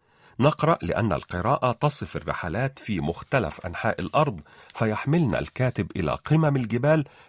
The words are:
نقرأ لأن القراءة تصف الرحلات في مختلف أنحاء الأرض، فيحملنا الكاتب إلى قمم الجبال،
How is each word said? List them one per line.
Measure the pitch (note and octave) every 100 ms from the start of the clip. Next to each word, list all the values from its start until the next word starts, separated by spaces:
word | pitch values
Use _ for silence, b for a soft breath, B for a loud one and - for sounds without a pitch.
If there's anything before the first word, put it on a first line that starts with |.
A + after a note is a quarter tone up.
| b b b -
نقرأ | C#3 - D#3 -
لأن | F2 F2+ A2
القراءة | C#2+ - F2 G#2+ D3 B2
تصف | A#2 D3 - F#2+ E2
الرحلات | D2+ C#2+ F2 G2 C3+ -
في | - F#2
مختلف | D2 - - C#3 D#2+ - F2+
أنحاء | F2 A2 -
الأرض، | F#2 C#3 D3 E2+ B B B
فيحملنا | - A2 G#2+ C3+ E3+ C3 D2+
الكاتب | D#2 - B2+ - E2+ -
إلى | D#2
قمم | - - D#3 D#3 C#3
الجبال، | A2 A#2 C#3+ D#3 C#3+ B